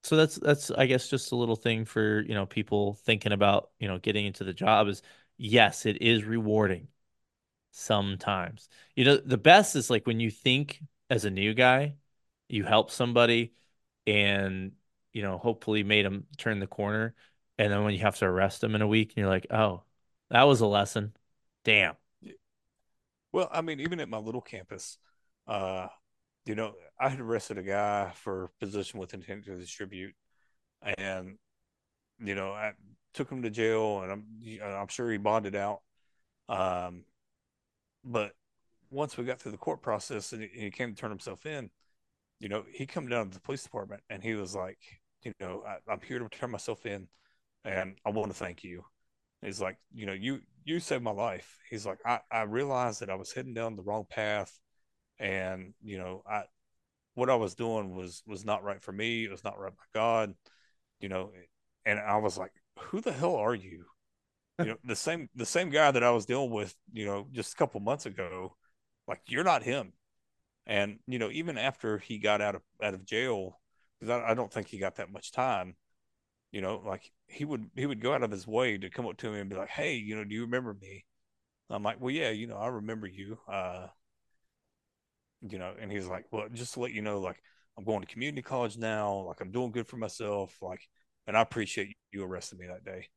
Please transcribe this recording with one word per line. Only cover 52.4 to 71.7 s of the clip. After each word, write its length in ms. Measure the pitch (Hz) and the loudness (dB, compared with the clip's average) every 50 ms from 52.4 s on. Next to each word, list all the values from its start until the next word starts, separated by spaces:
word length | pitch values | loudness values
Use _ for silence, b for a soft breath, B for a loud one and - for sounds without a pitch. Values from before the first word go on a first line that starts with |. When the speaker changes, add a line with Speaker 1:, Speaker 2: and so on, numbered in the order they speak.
| 110 | -2
Speaker 2:
realized 580 | 104 107 120 143 143 135 127 123 120 110 - | -2 -2 -2 -2 -2 0 0 0 -2 -4 -6
that 100 | 113 98 | -8 -8
I 40 | 95 | -8
was 180 | 95 95 - - | -8 -8 -10 -10
heading 220 | 131 131 131 120 | -10 -10 -8 -6
down 220 | 113 117 113 110 | -6 -6 -6 -6
the 60 | 98 92 | -8 -6
wrong 220 | 101 104 110 101 _ | -6 -6 -6 -6 _
path, 420 | - - 107 107 104 104 95 - - _ _ _ _ _ _ _ _ _ _ _ _ _ | -6 -4 -4 -2 -2 -2 -4 -6 -10 _ _ _ _ _ _ _ _ _ _ _ _ _
and, 560 | - 98 95 95 92 92 92 92 92 95 104 _ - | -6 -4 -2 -2 -4 -4 -6 -8 -12 -16 -18 _ -14
you 160 | 107 101 95 | -12 -10 -10
know, 240 | 90 90 92 98 - 98 | -8 -10 -12 -12 -10 -6
I, 140 | 107 104 92 - _ _ _ _ _ _ _ _ _ _ _ _ _ | -6 -6 -6 -8 _ _ _ _ _ _ _ _ _ _ _ _ _
what 160 | 120 123 127 | -2 2 2
I 60 | 131 | 4
was 180 | 120 113 98 - | 2 2 -2 -4
doing 420 | - 120 113 113 110 101 95 92 | -4 -4 -2 -2 -2 -4 -6 -8
was, 260 | 92 92 90 85 - _ | -10 -10 -12 -12 -16 _
was 180 | 110 107 95 101 | -14 -14 -10 -4
not 200 | 107 104 98 98 | -4 -4 -2 -2
right 180 | 104 101 95 - | -6 -8 -8 -10
for 100 | - 98 | -12 -8
me. 320 | 98 107 117 117 113 110 | -6 -4 -4 -2 -4 -6
It 60 | 104 | -8
was 140 | 98 90 - | -10 -10 -10
not 140 | 101 101 98 | -10 -10 -8
right 160 | 98 95 95 | -12 -12 -12
by 100 | _ - _ _ | _ -20 _ _
God, 400 | 110 110 117 117 113 110 101 92 _ _ - _ _ _ _ _ _ _ _ _ _ | 0 2 2 4 2 2 0 -4 _ _ -20 _ _ _ _ _ _ _ _ _ _
you 80 | - 98 | -10 -6
know." 240 | 95 92 95 101 101 92 87 _ _ _ _ _ _ _ _ | -6 -6 -6 -6 -14 -20 -20 _ _ _ _ _ _ _ _
And 120 | 107 104 104 | -2 -2 -2
I 200 | 104 107 104 107 | 0 0 0 2
was 180 | 107 104 92 | 2 0 -2
like, 160 | 101 98 98 _ _ _ _ _ - | -4 -10 -10 _ _ _ _ _ -20
"Who 200 | - - - 196 | -14 -8 -8 -6
the 120 | 226 247 170 | -4 -4 -4
hell 240 | 131 151 175 180 | -2 0 0 0
are 180 | 127 104 110 123 | 2 0 0 0
you?" 320 | 104 92 95 90 82 85 _ _ _ _ _ _ _ _ _ _ _ _ _ _ - | -2 -6 -14 -18 -20 -20 _ _ _ _ _ _ _ _ _ _ _ _ _ _ -4
You 80 | 175 | -4
know, 100 | 110 113 - - | -4 -4 -8 -6
the 120 | 123 110 | -6 -6
same, 320 | - - 165 165 170 147 - _ | -4 -2 -4 -4 -4 -6 -12 _
the 120 | 127 117 | -8 -6
same 240 | - - 170 196 175 | -2 0 0 0 2
guy 200 | 139 151 156 147 | 4 6 8 8
that 140 | 135 127 120 | 8 8 6
I 60 | 120 | 6
was 160 | 120 117 101 | 6 4 2
dealing 240 | 95 120 131 139 123 | 0 0 0 0 -2
with, 240 | 113 104 104 92 - _ _ - - | -2 -4 -4 -4 -8 _ _ -14 -10
you 140 | 113 107 | -6 -4
know, 200 | 101 101 101 101 139 131 | -4 -4 -4 -6 -8 -8
just 220 | 123 107 - - | -8 -8 -8 0
a 20 | |
couple 240 | - 160 139 - 110 | 0 0 0 0 -6
months 260 | 101 110 135 147 - | -4 -4 -4 -4 -6
ago, 500 | 123 98 - 98 87 - 92 92 95 - _ _ _ _ _ _ _ _ _ _ - | -12 -8 -8 -8 -8 -8 -10 -10 -12 -14 _ _ _ _ _ _ _ _ _ _ -10
like, 120 | - - _ | -10 -10 _
you're 180 | - 120 131 175 | -6 -2 0 4
not 180 | 190 165 131 110 | 4 4 4 2
him. 300 | 123 127 143 117 - - _ _ _ _ _ _ _ _ _ _ _ _ _ _ | 0 -2 -2 -4 -8 -14 _ _ _ _ _ _ _ _ _ _ _ _ _ _
And, 340 | - 110 101 101 101 104 - _ | -2 0 0 0 0 -4 -12 _
you 120 | - 127 123 | -6 -4 -2
know, 120 | 113 104 | -2 -2
even 280 | - 151 165 175 151 113 | -4 -6 -6 -6 -4 -2
after 400 | 113 135 | -2 -2